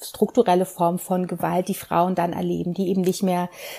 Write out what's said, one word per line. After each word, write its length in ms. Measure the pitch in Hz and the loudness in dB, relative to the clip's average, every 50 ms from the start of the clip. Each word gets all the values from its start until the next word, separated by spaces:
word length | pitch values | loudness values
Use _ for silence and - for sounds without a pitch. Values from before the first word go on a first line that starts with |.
strukturelle 640 | - - - - 214 208 - 254 233 180 180 185 185 | -16 -14 -2 -2 -2 2 4 4 4 6 4 2 2
Form 320 | - - - 175 170 180 180 | 0 0 0 0 0 0 -2
von 280 | - - 185 180 180 | -2 -2 -2 0 0
Gewalt, 420 | 175 175 170 175 165 175 185 185 - | -2 -4 -4 -2 0 0 0 -2 -2
die 60 | 185 | -4
Frauen 400 | - - - 165 170 175 185 180 | -6 -4 0 2 2 2 2 2
dann 180 | 175 170 175 | 0 -2 -2
erleben, 420 | 175 180 180 175 175 170 175 175 175 | -2 -2 -2 -2 -2 -2 -2 -4 -2
die 140 | 196 190 175 | -2 -2 0
eben 140 | 196 190 | 0 2
nicht 200 | 180 190 185 - | 2 0 0 2
mehr 260 | 196 185 180 175 180 180 - - - - - | 0 0 2 0 -2 -4 -8 -12 -14 -14 -14